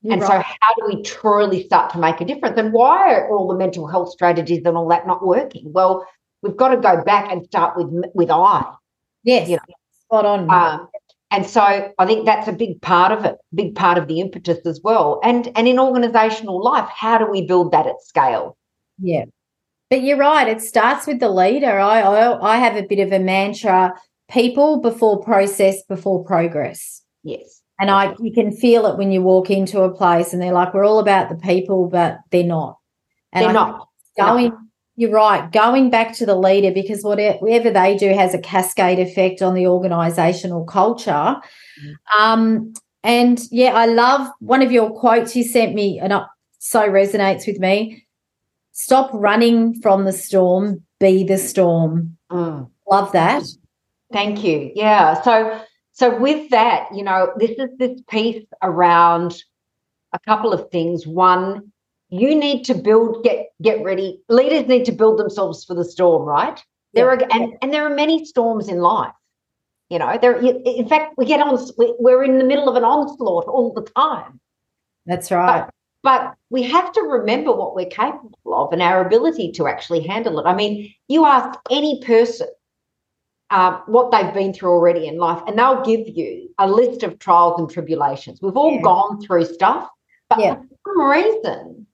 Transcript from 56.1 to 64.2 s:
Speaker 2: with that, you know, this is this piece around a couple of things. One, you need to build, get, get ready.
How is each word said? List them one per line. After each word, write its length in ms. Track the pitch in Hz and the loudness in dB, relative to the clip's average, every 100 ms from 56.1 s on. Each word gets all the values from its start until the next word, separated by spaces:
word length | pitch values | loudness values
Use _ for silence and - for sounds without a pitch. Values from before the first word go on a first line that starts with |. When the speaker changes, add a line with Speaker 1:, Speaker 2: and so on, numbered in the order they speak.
| 220 | 2
Speaker 2:
with 300 | 269 302 - | 0 -2 0
that, 380 | 240 233 208 - | 2 2 0 -4
you 80 | 202 | -10
know, 300 | 196 190 175 214 | -4 0 0 0
this 140 | 220 226 | -4 -2
is 100 | 262 - | -10 -4
this 220 | 254 254 - | -6 -6 -6
piece 360 | 220 226 220 214 - | -4 -4 -6 -14 -6
around 800 | 185 170 175 170 170 170 175 170 _ _ _ _ _ _ _ | -4 0 4 6 4 2 -4 -8 _ _ _ _ _ _ _
a 40 | 180 | -14
couple 320 | - 214 226 | -4 -2 0
of 180 | 190 - | -4 -4
things. 360 | 175 165 170 156 | -6 -4 -6 -8
One, 640 | 165 185 185 190 202 208 _ _ _ _ | 0 2 2 -2 -8 -14 _ _ _ _
you 260 | 180 254 | -2 0
need 280 | 302 285 262 - | 2 0 -4 -4
to 80 | |
build, 480 | 190 196 220 226 - | -2 2 4 2 0
get, 240 | - - - _ | -2 -2 -8 _
get 220 | 202 214 | -2 -2
ready. 360 | 185 190 190 - | -4 -4 -6 -10